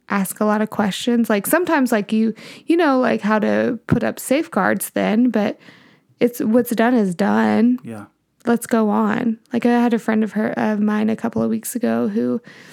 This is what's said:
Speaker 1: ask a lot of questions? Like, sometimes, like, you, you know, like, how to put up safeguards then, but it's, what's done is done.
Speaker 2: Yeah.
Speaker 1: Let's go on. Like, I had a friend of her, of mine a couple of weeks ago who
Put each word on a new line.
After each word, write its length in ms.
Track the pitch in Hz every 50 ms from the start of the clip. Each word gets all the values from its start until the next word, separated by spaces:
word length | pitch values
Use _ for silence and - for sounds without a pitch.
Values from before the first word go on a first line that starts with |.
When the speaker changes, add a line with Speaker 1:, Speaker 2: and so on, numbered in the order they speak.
| _ -
Speaker 1:
ask 300 | 196 202 190 - - -
a 60 | 214
lot 160 | 214 208 214
of 80 | 214 214
questions? 580 | - - 208 196 - - - 240 240 233 226 -
Like, 160 | 214 202 196
sometimes, 460 | - 294 339 359 320 330 285 262 240
like, 200 | 240 208 202 -
you, 220 | 220 220 220 226 214 - - - - - -
you 100 | - 330
know, 240 | 339 339 285 262 254
like, 220 | 247 226 226 214
how 160 | - 208 214 214
to 400 | 214 214 208 214 220 233 247 220 -
put 180 | - - 240 214
up 160 | 226 - -
safeguards 680 | - - 254 311 330 - - 208 185 208 220 196 - -
then, 380 | - 202 196 190 208 226 254 247
but 300 | 220 214 202 - - - - - - - - - _ _ _ _ _ -
it's, 200 | 233 240 - -
what's 320 | - 214 220 247 240 - 233
done 200 | 214 220 240 254
is 180 | 233 202 185 170
done. 640 | - 196 208 208 226 220 214 214 214 226 240 247 240 -
Speaker 2:
Yeah. 220 | 117 226 208 208 - _ _ _ _ _ _ - 240
Speaker 1:
Let's 180 | 233 226 -
go 240 | - 240 226 220 208
on. 480 | 208 220 220 208 214 233 247 226 220 - _ _ -
Like, 120 | 233 - 240
I 120 | 240 240
had 140 | 240 240 233
a 60 | 220
friend 240 | - - 220 220 220
of 80 | 196
her, 260 | 190 214 220 226 - -
of 220 | 233 214 214 208
mine 300 | 208 214 208 214 220 220
a 40 | 220
couple 280 | 220 - 233 - 220 226
of 60 | 226
weeks 240 | 226 220 - - -
ago 320 | 233 - - 226 233 240 -
who 340 | 104 117 123 123 123 117 - - - - - -